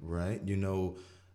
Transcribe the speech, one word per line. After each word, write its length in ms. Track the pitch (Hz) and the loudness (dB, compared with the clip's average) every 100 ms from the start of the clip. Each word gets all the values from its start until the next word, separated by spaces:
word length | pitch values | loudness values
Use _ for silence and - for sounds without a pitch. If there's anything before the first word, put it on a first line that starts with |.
right? 400 | 80 85 87 113 98 | -4 0 0 0 0
You 120 | 98 | 2
know, 400 | 98 95 92 87 - - - | 2 2 0 -2 -12 -20 -20